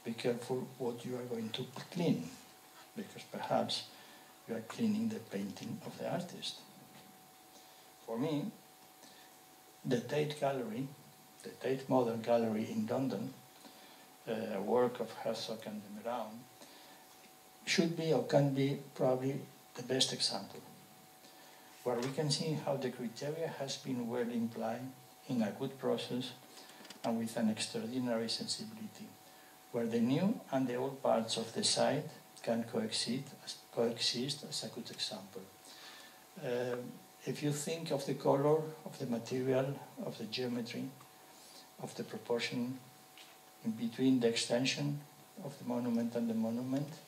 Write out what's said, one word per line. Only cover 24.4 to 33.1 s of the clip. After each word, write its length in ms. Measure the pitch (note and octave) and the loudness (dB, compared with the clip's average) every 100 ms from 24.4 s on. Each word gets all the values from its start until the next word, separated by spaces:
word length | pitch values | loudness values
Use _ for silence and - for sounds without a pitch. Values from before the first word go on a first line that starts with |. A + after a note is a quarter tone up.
| A2+ A2+ A2+ A#2+ C3 - - - - | 0 0 -2 -2 -6 -10 -20 -18 -2
in 140 | B2 | 2
a 80 | G#2 G2 | 2 0
good 200 | C3+ - | -4 -2
process 540 | B2 A#2 - B2 B2+ - - - - - - - | 0 0 0 -2 -4 -10 -18 -18 -18 -18 -18 -6
and 160 | A#2+ A#2 | -2 0
with 180 | A2+ A#2+ | 0 2
an 120 | A2 | 4
extraordinary 800 | G#2+ - A#2 A2+ B2+ B2 A2+ A2+ | 4 -2 -2 -2 0 2 2 2
sensibility, 800 | - A2 - A2 G#2+ G#2+ - - - - - - - - | -2 -2 -4 -6 -8 -12 -12 -16 -16 -20 -20 -20 -20 -4
where 140 | A#2 A#2 | -2 2
the 140 | A#2 | 4
new 400 | A#2 D3 G3 C4 - | 6 6 4 2 0
and 160 | C3+ B2+ | 2 2
the 60 | |
old 280 | B2 C3+ C#3 | 0 -2 2
parts 340 | B2 A#2 A2 - | 4 4 4 -2
of 160 | A2 | -2
the 100 | - | 0
site 460 | G#2 - A#2 C3+ D3+ - - - | 2 6 6 4 0 -10 -18 -6
can 220 | - A#2 | 0 0
coexist, 600 | A#2 A2+ A2 - - | 2 0 0 -2 0